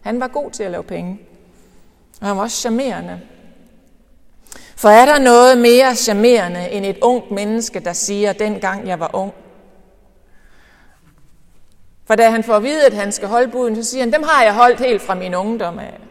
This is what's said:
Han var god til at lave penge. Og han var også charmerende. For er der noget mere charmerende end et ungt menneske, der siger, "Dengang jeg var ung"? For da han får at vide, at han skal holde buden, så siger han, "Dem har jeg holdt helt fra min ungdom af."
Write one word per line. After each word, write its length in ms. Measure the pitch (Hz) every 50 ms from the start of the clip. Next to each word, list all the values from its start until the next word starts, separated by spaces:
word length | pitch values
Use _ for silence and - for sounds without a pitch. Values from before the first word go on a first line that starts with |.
Han 200 | _ 208 220 247
var 80 | 254 254
god 220 | 247 294 294 -
til 120 | - - 220
at 80 | 190
lave 120 | 175 170 175
penge. 380 | - 190 170 170 180 185 202 - _ _ _ _ _ _ _ _ _ _ - _ _ _ _ _ _ _ -
Og 60 | -
han 100 | 202 202
var 60 | 190 202
også 140 | 233 226
charmerende. 640 | - - 247 226 233 277 262 202 170 175 175 180 175 175 - - _ _ - _ _ _ _ _ _ _ _ _ _ _ _ _ _ _ - _ _ _ - - - - - _
For 120 | - - 214
er 180 | 208 226 247
der 120 | 277 294 285
noget 400 | 269 254 240 240 247 254 262 240
mere 360 | 240 240 240 247 262 262 247
charmerende 760 | 226 - - 208 202 214 240 247 226 190 175 175 175 180 180
end 160 | - 202 196
et 120 | 196 196 196 -
ungt 280 | 233 254 247 - -
menneske, 500 | 208 196 202 208 220 226 226 - - 185
der 120 | 170 175 175
siger, 400 | - - - 202 202 208 208 190
"Dengang 560 | 202 214 214 208 196 202 190 190 202 - 185
jeg 120 | 180 165
var 100 | 165 - -
ung"? 200 | - 190 202 - - - _ _ _ _ _ _ _ _ _ _ _ _ _ _ _ _ _ _ - _ _ _ _ _ _ _ _ _ _ _ _ _ _ _ _ _ _ _ _ _ _ _ - - _ _ _ - - _ _ -
For 80 | _ 220
da 160 | 214 233 226
han 140 | 226 226 220
får 100 | 233 226
at 80 | 214 208
vide, 240 | 262 294 311 294
at 80 | 262 214
han 180 | 208 202 202 202
skal 160 | - - 196
holde 200 | 214 233 247 254
buden, 280 | 233 247 254 240 220
så 140 | 220 233 226
siger 120 | 247 262 254
han, 100 | 233 226
"Dem 100 | 311 311
har 200 | 302 320 285 240
jeg 120 | 214 202
holdt 260 | 214 240 247 247 -
helt 220 | 247 262 233 202 -
fra 120 | - 190
min 200 | 185 185 185 180
ungdom 440 | 180 190 214 226 233 208 170 170 -
af." 200 | - - - - - -